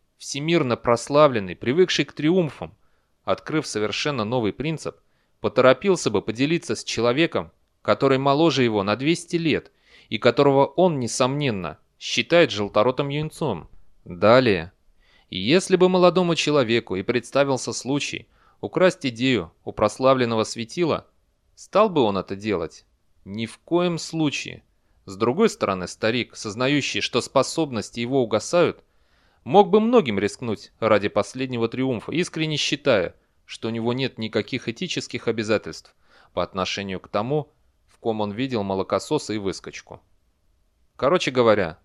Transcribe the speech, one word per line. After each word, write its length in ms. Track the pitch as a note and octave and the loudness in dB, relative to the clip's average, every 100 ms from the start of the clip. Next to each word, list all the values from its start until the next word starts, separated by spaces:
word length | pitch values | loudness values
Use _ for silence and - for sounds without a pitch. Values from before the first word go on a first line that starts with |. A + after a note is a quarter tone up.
| _ _ | _ _
всемирно 640 | - C#3 D3+ E3+ C3+ A2+ | -12 -8 0 0 0 0
прославленный, 800 | - A#2 - C#3+ D3+ A#2+ F#2+ - | 0 0 2 4 6 4 -4 -4
привыкший 500 | A2+ D3 F3+ - C#3+ | 0 2 2 0 -4
к 80 | |
триумфам, 600 | - D3 F#3 D#3 - E2 - _ _ _ _ | -2 0 2 0 -4 -14 -14 _ _ _ _
открыв 420 | - F#2+ - D#3 C#3+ | -4 -4 -2 -4 -4
совершенно 580 | G#2+ G#2+ - D3+ C#3 | -4 -4 -2 -4 -4
новый 300 | G#2 B2+ G#2+ | -2 -2 -2
принцип, 420 | - C#3 D#3 - - _ _ _ _ | -2 -6 -6 -8 -12 _ _ _ _
поторопился 680 | G#2+ - B2+ C3 G3+ F3+ C3 | -2 4 4 4 2 0 0
бы 120 | G2+ | -2
поделиться 520 | - A2 C#3 E3+ - | -2 -2 0 0 -4
с 100 | G#2+ | -8
человеком, 680 | - - A#2 B2+ E3 A2+ E2 _ _ _ | -6 -2 0 2 0 -2 -6 _ _ _
который 340 | - G#2 C3+ C3 | -2 2 4 4
моложе 460 | C#3 C#3 E3 C3+ | 2 2 2 4
его 200 | B2 G#2+ | 2 2
на 140 | G2 G#2+ | 0 0
двести 400 | C#3 E3 - E3+ | 0 -2 -2 -4
лет 340 | E3 G2 - _ _ - _ | 0 -2 -4 _ _ -20 _
и 100 | A2 | 0
которого 480 | A#2+ A#2 C#3+ C3+ C#3 | 2 4 4 4 2
он, 340 | - F3+ D3 | 2 0 0
несомненно, 800 | A#2+ - B2+ C#3+ C#3+ G#2 E2 - _ _ | -4 0 0 0 -4 -4 -6 -12 _ _
считает 520 | - - - E3+ D#3+ | -6 -4 2 4 4
желторотым 580 | G2+ G2+ G#2 A2+ B2+ C#3+ | 0 -2 2 2 0 -2
юнцом. 600 | C#3+ D#3 - D#3 F#2 - - - - | -4 -6 -6 -6 -6 -10 -20 -20 -20
Далее. 680 | - F2 G#2 B2 B2+ F#2+ E2 _ _ _ _ _ _ | -16 2 6 6 6 2 -2 _ _ _ _ _ _
Если 460 | - G2 F3 - F#3 | -4 0 0 2 2
бы 120 | F#3 | 4
молодому 460 | F#3 F3+ F3 F3+ | 6 4 4 2
человеку 600 | D#3+ - D3 A2+ A#2 - F#2+ | 0 2 2 2 0 0 -4
и 60 | |
представился 720 | G2 B2 - C3+ C#3 B2+ - | -2 -2 -2 0 0 -2 -4
случай 560 | A2+ A#2+ C#3 - - - _ _ _ | -8 -4 -4 -4 -10 -14 _ _ _
украсть 440 | G2+ - F3+ - C3 | -6 0 2 2 -4
идею 460 | A2+ C3 A#2+ E2 - | -2 0 0 -2 -10
у 80 | - | -14
прославленного 720 | - G#2+ - C3 C3 A#2+ A2+ | 0 0 2 2 4 2 0
светила, 640 | A2 A2+ A2+ - E3 F#2 - _ _ _ _ | -2 -6 -8 -4 -2 -2 -6 _ _ _ _
стал 360 | _ - F#3 A3 | _ -4 0 2
бы 120 | E3 | 2
он 140 | A2 G2 | 0 0
это 200 | F2 G2 | -4 -6
делать? 500 | G#2+ F#2+ E2 - _ _ _ _ | -4 -2 -4 -10 _ _ _ _
Ни 220 | F#2+ G2+ A2+ | -14 -10 -10
в 120 | - | -12
коем 400 | - E3+ F3 E3 | -4 -2 0 -4
случае. 640 | - D#3+ D3+ - - - _ _ _ _ | -6 -2 -2 -4 -8 -14 _ _ _ _
С 120 | - F#2+ | -18 -4
другой 340 | A2+ D3 A3+ | -2 2 2
стороны, 380 | - G2+ F#2+ F2 | 2 -2 -2 -6
старик, 480 | - A2 A#2+ G#2+ - | -4 -2 0 -4 -8
сознающий, 640 | A2 G2+ B2+ D3 B2+ G#2 | -10 -4 0 0 0 -4
что 200 | - B2 | -2 -2
способности 800 | - C3+ B2 - D#3 A#2 - - | 0 0 0 -2 -4 -4 -6 -6
его 220 | A#2+ C#3 | -2 0
угасают, 640 | A#2 G#2+ - F3 D3 - _ _ _ _ _ _ | 0 0 0 0 0 -2 _ _ _ _ _ _
мог 240 | - E3 G3 | 2 4 6
бы 120 | G#3 | 4
многим 380 | A3 B3 D3 G2 | 4 2 2 0
рискнуть 540 | G2+ - A#2 G2+ - _ | -2 -2 -6 -6 -8 _
ради 280 | A2 G#2+ G2+ | 2 4 2
последнего 600 | G#2 G2+ C3 C3 A#2+ A2+ | -2 -2 -4 -6 -2 -2
триумфа, 440 | A#2 C3 A#2 - | -2 -4 -4 -4
искренне 440 | D3 F3+ - D#3 D3 | -4 -4 -4 -4 -4
считая, 580 | - D3 - A2 E2 - _ _ | -4 -2 2 2 0 -6 _ _
что 240 | - - A2+ | -20 -10 -6
у 20 | |
него 220 | A2+ A2+ | -4 -4
нет 260 | B2 C3 - | -2 -4 -6
никаких 500 | A2 A2 G#2 B2+ - | -6 -4 -4 -6 -8
этических 600 | A#2 F#3 - - A#2+ - | -8 -8 -8 -8 -6 -4
обязательств 640 | A2+ G#2+ G#2+ - D#2+ - _ _ _ _ | -4 0 -2 -2 -14 -18 _ _ _ _
по 100 | - | -6
отношению 560 | F2+ G2 F#2 - G2 F#2+ | -4 -4 -4 -4 -8 -10
к 100 | - | -6
тому, 440 | G2+ A#2 D3+ C#3+ _ _ _ _ | -4 -2 -4 -6 _ _ _ _
в 120 | _ | _
ком 220 | A#2 A2 | -4 -2
он 120 | G#2 | -4
видел 300 | G2+ C3+ A#2+ | -4 -4 -4
молокососа 720 | G2 F#2+ F#2 G2 - D3+ - | -2 -2 -2 -2 -2 -4 -4
и 40 | G#2+ | -6
выскочку. 640 | G2 E2+ - - - - _ _ _ _ _ _ _ _ _ - | -6 -6 -10 -16 -18 -20 _ _ _ _ _ _ _ _ _ -4
Короче 340 | B2+ F3+ - | 0 0 0
говоря, 480 | B2+ A#2 G#2 F2 D#2+ | 2 4 4 2 -6